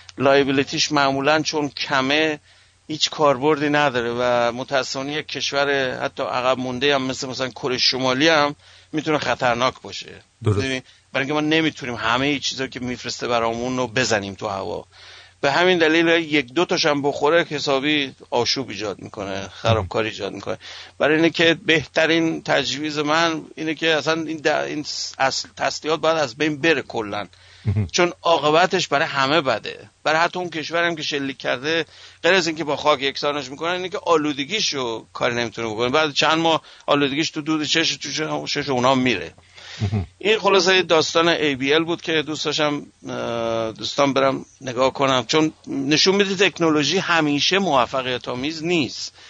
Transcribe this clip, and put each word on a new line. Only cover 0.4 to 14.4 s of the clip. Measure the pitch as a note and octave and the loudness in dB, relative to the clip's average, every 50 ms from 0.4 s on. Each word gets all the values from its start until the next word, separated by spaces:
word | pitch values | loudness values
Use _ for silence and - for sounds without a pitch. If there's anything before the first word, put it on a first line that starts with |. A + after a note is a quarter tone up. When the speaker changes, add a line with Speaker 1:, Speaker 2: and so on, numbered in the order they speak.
| C3+ C3 C#3 C#3 C3+ - - D#3 - - | 4 4 2 0 0 0 0 -2 -2 0
Speaker 1:
معمولاً | D3+ D3 C#3 C#3 C3+ C3+ C3+ C#3+ D3+ D#3 | 2 2 2 2 2 0 2 2 2 2
چون | D3 - - D#3 D3 C#3 | 2 0 -2 -2 -2 -4
کمه، | - - - - D3 C3+ C3 C3 C#3+ D3+ D#3+ D#3 D3+ D3 _ _ - - _ _ _ _ _ - D#3 | -4 -6 -6 -2 0 0 2 2 2 2 2 0 -2 -4 _ _ -20 -20 _ _ _ _ _ -10 -6
هیچ | D3+ - - | -4 -4 -4
کاربردی | - - D#3 C#3+ C3+ A#2+ C3 D3+ D#3 C#3+ D3+ D3 | 0 2 4 4 4 4 2 2 2 2 2 2
نداره | D3 D3 D3 C#3+ A#2+ B2 A#2 A#2+ A#2 A#2+ | 2 2 2 2 2 0 -2 -2 -2 0
و | B2 B2 A#2+ A#2+ A#2+ A#2+ | 0 2 2 2 2 0
متأسفانه | A#2 B2 C3 - C#3+ C3+ B2+ - - C3+ C3+ C#3 D3 | 0 -4 -4 -2 -2 -2 -2 -2 -4 -8 -6 -6 -6
یک | D#3 C#3+ - | -8 -8 -8
کشور | - C3+ B2 - - C#3+ C#3+ C#3 C#3+ C#3 C3+ B2+ B2 A#2+ B2+ | -8 -6 -6 -2 0 0 0 2 2 0 0 -2 -4 -4 -6
حتی | C3+ - - C3+ | -6 -4 -4 -6
عقب | A2+ - B2 B2 B2+ C3 B2+ | -4 -2 0 0 0 0 0
مونده | B2+ B2+ B2 B2 C3+ C#3+ C#3+ | -2 -4 -4 -2 0 2 2
هم | C3+ | 2
مثل | C3 C3 B2+ - - C3 | 0 -2 -6 -6 -8 -8
مثلاً | B2 A#2 C3+ B2+ | -6 -6 -6 -6
کره | B2 - - C#3 B2+ A#2+ | -6 -6 -6 -4 -2 0
شمالی | - - - C3 C3 B2+ B2+ B2+ D3+ E3 | 0 0 0 2 2 0 2 4 4 4
هم | E3 D3+ D3 D3 D3 - _ - - - - _ | 4 4 2 2 -2 -6 _ -20 -20 -20 -14 _
می‌تونه | - D#3 C#3+ D#3+ D#3 C#3+ | -6 -4 -2 0 0 0
خطرناک | - B2+ B2 - C3+ B2 A#2 A#2+ B2 B2+ - - | 0 0 -2 0 2 0 2 2 0 -2 -2 -4
باشه. | - G#2 G2 - - - F#2 F#2+ - _ _ - A2+ | -10 -14 -14 -14 -14 -14 -18 -20 -20 _ _ -4 -2
Speaker 2:
درست. | A2+ G#2 G2+ | 0 0 0
Speaker 1:
می‌دونی؟ | C#3 C3+ C3 C3 - - - _ _ _ - | 0 -2 -4 -6 -6 -10 -20 _ _ _ -4
برای | C3 C3+ | -4 -2
اینکه | C3+ D3+ | 0 0
ما | D3+ | 0
نمی‌تونیم | D3+ D3+ D#3 D#3+ D#3+ D3+ - - C#3+ B2 A#2+ | 2 2 2 2 2 2 -2 -4 -6 -8 -6
همه | A2 G#2+ A2 A#2 B2+ C3+ C#3+ D3 C3 | -4 0 0 2 2 2 0 0 -2
چیزا | - - - A#2+ C3+ B2+ | -4 -6 -6 -6 -6 -8
که | - C3 | -8 -8
می‌فرسته | B2 B2 B2 A#2 - A#2+ - - B2 A#2+ | -6 -6 -6 -6 -8 -10 -8 -6 -4 -2
برامون | B2 A#2 A#2 A#2 A#2 A#2 A#2+ B2+ C3 B2+ | 0 0 0 0 -2 -2 -4 -4 -2 -2
رو | B2+ A#2+ | -4 -2
بزنیم | G#2+ C3 B2+ G#2+ A#2 G#2 G2 G2 G2 | -2 0 0 2 2 0 0 -2 -8
تو | - | -8